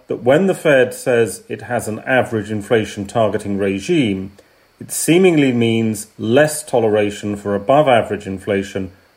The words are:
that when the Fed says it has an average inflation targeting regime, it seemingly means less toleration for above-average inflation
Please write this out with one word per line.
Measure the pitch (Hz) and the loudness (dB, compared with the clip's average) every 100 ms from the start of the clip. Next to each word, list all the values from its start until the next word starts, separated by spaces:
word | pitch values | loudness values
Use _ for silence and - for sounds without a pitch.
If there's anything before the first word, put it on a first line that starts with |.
| - | -10
that | - | -4
when | 117 147 190 | 2 2 2
the | |
Fed | 170 165 135 120 | 0 2 4 2
says | - 135 120 110 - - | -2 -2 0 0 -4 -12
it | 117 | -12
has | - 117 110 | -6 -6 -6
an | 110 | -8
average | - 131 113 113 104 | -2 0 0 -2 -4
inflation | 107 101 113 101 - 98 | -6 0 0 0 -6 -6
targeting | 120 107 104 101 98 | 0 0 0 -4 -2
regime, | 101 98 131 170 117 95 95 - _ _ _ - | -2 -2 -2 0 0 -2 -8 -14 _ _ _ -20
it | - | -12
seemingly | - - 170 185 160 135 | -4 2 4 6 4 2
means | 120 113 113 113 104 - - | 2 2 2 0 -2 -8 -8
less | 107 127 151 - | 0 2 2 0
toleration | - 123 110 107 104 101 104 101 | -2 0 2 2 0 -2 -6 -6
for | 101 101 | -2 -2
above-average | - 139 135 117 104 101 98 | 2 4 4 4 2 -4 -6
inflation | 95 - 98 98 98 95 - _ | -8 -2 -2 -2 -6 -10 -12 _